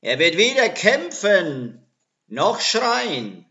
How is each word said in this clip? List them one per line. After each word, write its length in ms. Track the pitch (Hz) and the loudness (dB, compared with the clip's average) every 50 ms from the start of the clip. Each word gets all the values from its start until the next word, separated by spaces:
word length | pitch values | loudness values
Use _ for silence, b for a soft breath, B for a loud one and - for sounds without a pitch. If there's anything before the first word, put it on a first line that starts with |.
Er 180 | - - - 139 | -2 -2 0 2
wird 180 | 160 170 160 | 2 2 4
weder 320 | 170 220 247 262 262 247 220 | 2 2 2 2 2 0 0
kämpfen 1160 | - - - 202 254 294 330 349 - - - 202 208 190 175 160 139 131 123 117 - - _ _ _ _ _ _ _ _ _ | 0 0 2 2 2 2 -2 -6 -10 -4 0 4 4 4 2 0 -6 -6 -8 -10 -12 -16 _ _ _ _ _ _ _ _ _
noch 340 | _ 104 123 156 202 233 226 | _ -4 0 0 0 0 0
schreien. 840 | - - - 220 247 240 233 247 247 233 165 127 113 104 95 87 - _ | -2 -2 0 0 0 0 0 0 -2 -4 -4 -6 -6 -8 -12 -16 -20 _